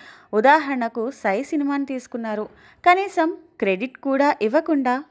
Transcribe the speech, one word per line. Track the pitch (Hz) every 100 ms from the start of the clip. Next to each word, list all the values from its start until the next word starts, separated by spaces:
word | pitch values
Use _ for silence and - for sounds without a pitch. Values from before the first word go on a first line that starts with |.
| - - -
ఉదాహరణకు | 208 240 302 277 269 233 226 220
సై | 269 220 196
సినిమాని | 277 311 285 285 277
తీసుకున్నారు. | 262 - 240 226 208 208 - - _ 349
కనీసం | 359 392 370 320 370 - -
క్రెడిట్ | 202 185 254 -
కూడా | 277 269 285 294
ఇవ్వకుండా | 214 277 320 302 254 247 302